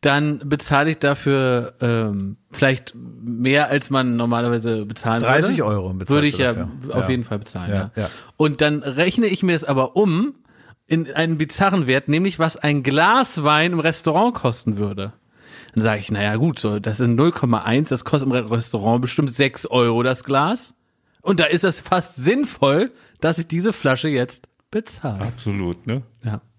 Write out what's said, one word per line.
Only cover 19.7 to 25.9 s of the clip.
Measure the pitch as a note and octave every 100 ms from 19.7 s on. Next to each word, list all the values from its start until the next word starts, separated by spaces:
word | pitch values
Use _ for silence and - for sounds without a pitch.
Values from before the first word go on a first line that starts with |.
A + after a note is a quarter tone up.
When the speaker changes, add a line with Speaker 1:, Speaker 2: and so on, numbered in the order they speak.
| B2+ A#2+ A2+
Speaker 1:
das | B2 B2+
Glas. | - C3+ D3+ A#3+ - _ _ _ _ _
Und | - F#3
da | D#3
ist | E3+
es | F#3+ -
fast | - F#3 - -
sinnvoll, | C3 B3 C#4+ - C#3 C#3+ G#3+ - _ _
dass | D#3 E3
ich | E3
diese | E3 G3
Flasche | - C#3+ C3 D#3
jetzt | C#3 B2 - - _ _
bezahle." | G#3+ A3 - C#3+ G2+ G#2
Speaker 3:
Absolut, | A#2 - G2+ F2+ F2
ne? | -